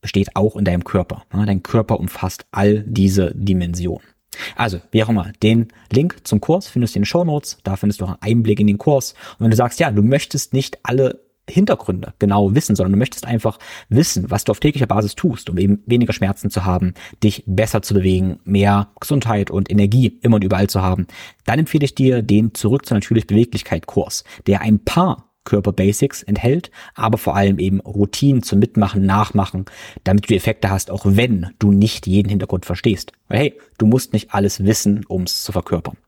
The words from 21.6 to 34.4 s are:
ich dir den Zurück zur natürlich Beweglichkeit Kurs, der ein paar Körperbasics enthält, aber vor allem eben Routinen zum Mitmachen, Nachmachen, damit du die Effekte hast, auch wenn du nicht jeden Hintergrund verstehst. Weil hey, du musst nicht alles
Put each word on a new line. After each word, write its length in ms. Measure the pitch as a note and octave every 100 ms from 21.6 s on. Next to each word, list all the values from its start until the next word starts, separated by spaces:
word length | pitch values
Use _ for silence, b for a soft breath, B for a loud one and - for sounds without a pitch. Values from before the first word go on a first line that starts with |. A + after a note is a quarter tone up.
| D#3 D#3
ich 100 | C#3+
dir 280 | - C3 B2+
den 320 | A2 G#2 A2+
Zurück 320 | - G#2+ C3 -
zur 100 | A2
natürlich 300 | - A2+ -
Beweglichkeit 600 | G#2 A#2+ A2+ - E2 -
Kurs, 380 | - F2 - - B -
der 140 | G2
ein 240 | A2 G#2
paar 460 | - - F#3 - _ _
Körperbasics 800 | - G#2 G2+ F2+ F#2+ G#2 C#3 -
enthält, 480 | - G#2 A#2+ D3+ - B B
aber 240 | - A2+ A2+
vor 160 | -
allem 240 | G2 G2 G2
eben 220 | F#2+ F#2+
Routinen 640 | - G2+ G2+ - C#3 C3+
zum 160 | - G2+
Mitmachen, 480 | G#2 - G2+ G#2 F#2+
Nachmachen, 580 | G2 G#2 G2 F#2+ F#2 F#2+ B B B
damit 200 | - G2+
du 40 | G2+
die 80 | G2+
Effekte 340 | - - G2
hast, 200 | F#2+ -
auch 140 | F#2
wenn 460 | G2+ G2 B2 G#2 F2 -
du 140 | G#2
nicht 340 | G2+ G#2+ - -
jeden 220 | F#2+ G2+
Hintergrund 380 | G2 - F#2 -
verstehst. 460 | F2+ - G2 - _ _
Weil 100 | A2
hey, 200 | C#3+ - B _
du 80 | G#2+
musst 260 | B2+ -
nicht 220 | A2 -
alles 300 | G2+